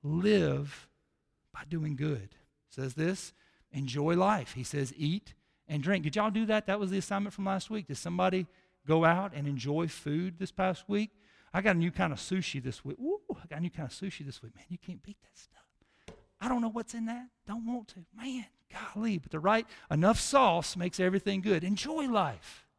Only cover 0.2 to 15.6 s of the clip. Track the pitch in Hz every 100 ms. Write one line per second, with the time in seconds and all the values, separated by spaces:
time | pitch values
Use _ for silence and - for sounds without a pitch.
0.2 | 196 208 160 139 143 - - _ _ _
1.2 | _ _ _ - 151 165 156 135 151 135
2.2 | 98 - _ _ _ - 131 123 160 190
3.2 | - _ _ _ _ 139 139 131 151 175
4.2 | 190 208 123 127 123 143 131 147 151 190
5.2 | - - _ _ _ 151 143 196 156 175
6.2 | 214 214 220 214 214 202 196 190 - 196
7.2 | 202 - 190 190 - 220 175 139 170 175
8.2 | 185 185 175 _ _ _ 139 160 165 170
9.2 | 196 156 143 139 123 151 165 - 147 151
10.2 | 185 170 190 - 190 180 - 202 214 _
11.2 | _ _ _ 180 202 175 170 170 175 139
12.2 | - 190 - 139 123 - 135 - 269 415
13.2 | - - 170 151 175 - 143 - 190 -
14.2 | 143 - 113 - - 175 - 180 - 208
15.2 | _ - - _